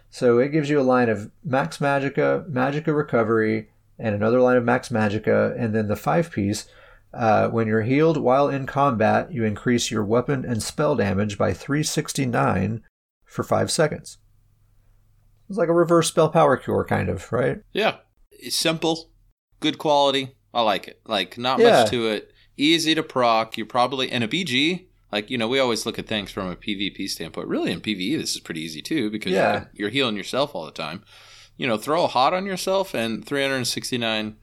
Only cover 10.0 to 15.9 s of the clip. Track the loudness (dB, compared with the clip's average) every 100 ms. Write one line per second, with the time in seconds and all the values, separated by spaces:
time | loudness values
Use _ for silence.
10 | 0 0 0 -2 -2 -4 -4 -2 0 2
11 | 0 0 -2 0 -2 -2 -2 -2 -2 -2
12 | -4 -2 -2 0 0 0 -2 -4 -10 _
13 | _ _ _ -6 0 0 0 0 0 -2
14 | -12 -20 _ _ _ _ _ _ _ _
15 | _ _ _ _ -8 -2 2 4 4